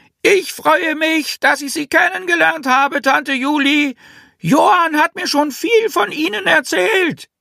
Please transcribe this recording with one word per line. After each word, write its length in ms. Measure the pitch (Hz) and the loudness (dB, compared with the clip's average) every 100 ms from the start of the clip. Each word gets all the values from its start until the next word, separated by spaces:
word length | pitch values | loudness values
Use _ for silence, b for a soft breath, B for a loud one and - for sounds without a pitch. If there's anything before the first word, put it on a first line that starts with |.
| b _ | b _
„Ich 280 | - 392 320 | 0 0 -2
freue 440 | - 294 311 330 311 | -6 0 0 0 -2
mich, 440 | 320 320 - - | -2 -2 -4 -2
dass 220 | 262 285 | -2 -2
ich 100 | 285 | -4
Sie 160 | 320 285 | -8 -2
kennengelernt 800 | 320 359 370 370 339 320 320 269 | 0 0 -4 -4 0 0 0 0
habe, 340 | 262 277 277 | 2 2 0
Tante 320 | 262 294 285 | 2 2 0
Juli. 600 | 269 269 302 277 294 294 240 B B B B | -4 -2 0 2 2 0 -4 B B B B
Johann 580 | 165 269 - 370 330 302 | 0 4 4 4 2 2
hat 180 | 330 - | 0 0
mir 120 | 349 | -2
schon 240 | 285 294 | -2 -2
viel 380 | 254 330 453 453 | -2 0 2 2
von 220 | 349 202 | -2 -2
Ihnen 360 | 285 320 415 392 | -2 -4 -2 0
erzählt. 800 | 311 269 392 370 403 349 214 - _ | 0 2 0 2 2 0 -4 -12 _